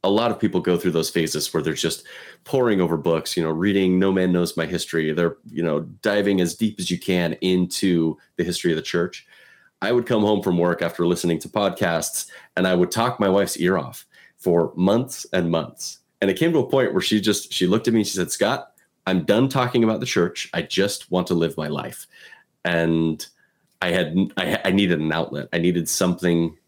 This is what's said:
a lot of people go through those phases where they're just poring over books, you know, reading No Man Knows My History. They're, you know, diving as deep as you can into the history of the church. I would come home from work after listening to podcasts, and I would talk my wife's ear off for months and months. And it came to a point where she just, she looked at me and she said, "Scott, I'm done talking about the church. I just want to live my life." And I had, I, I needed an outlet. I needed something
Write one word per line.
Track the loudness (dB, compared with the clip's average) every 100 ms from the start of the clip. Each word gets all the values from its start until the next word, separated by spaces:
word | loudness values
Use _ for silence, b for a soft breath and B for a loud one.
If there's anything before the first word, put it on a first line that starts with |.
a | 4
lot | 2 2
of | 0
people | 0 0
go | 2 2
through | 2
those | 0 0
phases | -2 -2 -2 -2
where | -2
they're | -2
just | -2 -4 -4 B B B B
poring | -4 0 2 2
over | 2 0
books, | 0 0 -2 -2
you |
know, | -2
reading | 0 2 2 4 4
No | 2
Man | 2 2
Knows | 2 0 -2
My | -4
History. | -4 -2 -2 -2
They're, | 0 0 -2 -10
you | -4
know, | -2 -2 -4 -6
diving | -2 0 2 2
as | 0
deep | 0 -4 -4
as | -6
you | -4
can | -2 0 0 -2
into | -2 0 -2 0 0 2 0 -4 b -6
the |
history | -4 -2 -2
of | -2
the |
church. | -2 -2 -2 -6 _ b b b b _
I | 0
would | 0 0
come | 2
home | 2 2
from | 2 2
work | 2 2
after | -2 0 0
listening | 2 0 -2
to | -2
podcasts, | -2 -2 0 -2 0 -4 -8 -10 B B -2
and | 2
I | 2
would | 2
talk | 0 -2 0
my | 2
wife's | 2 0 0
ear | 0 0
off | -4 -14 -20 b b _
for | 2 2 2 2
months | 2 2 0 -10 -4
and | -2 0
months. | -2 -4 -10 -14 -14 _ _
And | -2
it | 2
came | 2
to | 2
a | 2
point | 2 2
where | 0
she | 0 0
just, | 2 -2 -4
she | -2 0
looked | 2 2
at |
me | 0
and | 0
she | -4
said, | -4
"Scott, | -2 -2 -2 -8 _ b _ -2
I'm | 0
done | 2 4 4
talking | 2 0 2
about | 2 0
the | -2
church. | 0 0 -2 -8
I | -6
just | -4 0 0 -2 -2
want | -2 0
to | 0
live | 0 -2
my | -6
life." | -6 -8 -14 -20 B B B B _
And | -2 0 2 2 0 -2 -10 _ _ _ _ _
I | -2
had, | 0 0 0 0 -2
I, | -2 0 2
I |
needed | 2 2 2
an | 0
outlet. | -2 -2 -6 -4
I | 0
needed | 2 0 -2
something | 0 0 0 2 2 0 -6